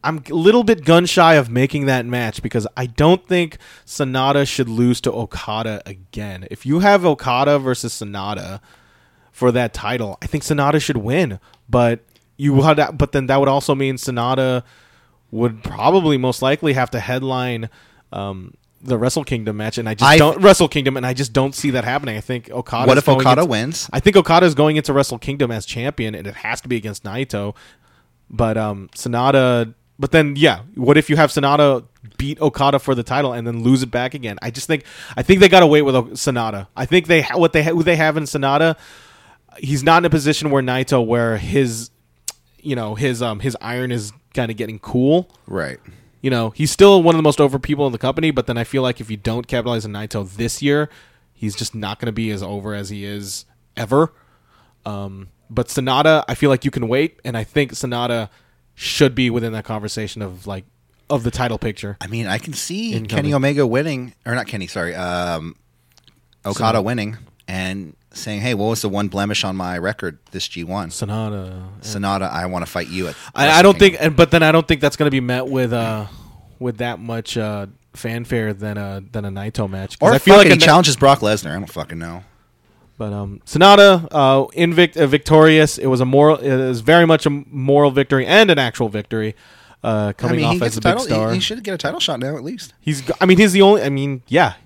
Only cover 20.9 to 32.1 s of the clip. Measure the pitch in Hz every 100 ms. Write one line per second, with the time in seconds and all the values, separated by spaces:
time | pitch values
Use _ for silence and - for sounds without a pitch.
20.9 | 135 123 127 135 113 135 139 147 127 117
21.9 | 139 139 107 - 123 113 123 - 117 127
22.9 | 131 147 131 127 127 170 110 127 165 -
23.9 | 131 202 196 160 165 180 139 151 151 147
24.9 | 139 135 120 - 139 127 113 - - 127
25.9 | 147 110 104 98 95 110 120 131 120 107
26.9 | 101 104 110 135 104 101 - _ _ _
27.9 | _ _ _ _ 113 113 110 107 101 95
28.9 | - 123 120 131 139 127 120 113 - _
29.9 | _ 135 165 151 143 156 90 127 - 123
30.9 | 147 - 151 151 - 139 147 143 131 -
31.9 | _ 110